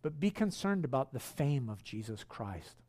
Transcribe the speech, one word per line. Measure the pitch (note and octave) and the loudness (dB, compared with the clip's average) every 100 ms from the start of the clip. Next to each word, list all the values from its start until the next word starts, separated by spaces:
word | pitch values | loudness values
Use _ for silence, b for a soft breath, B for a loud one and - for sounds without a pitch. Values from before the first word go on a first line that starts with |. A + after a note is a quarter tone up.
but | D#3 D3+ | -4 2
be | F#3+ | 2
concerned | G3 G#3+ - G3 G3+ D3+ | 4 0 2 0 2 2
about | C3 - | 2 0
the | C3 | -4
fame | - - C#3+ C#3+ A#2+ | -8 0 4 4 0
of | G2+ | -4
Jesus | - G#2+ A2 G#2+ | -6 -8 -6 -6
Christ. | - - G#2 F2+ - - | -8 -8 -6 -6 -10 -20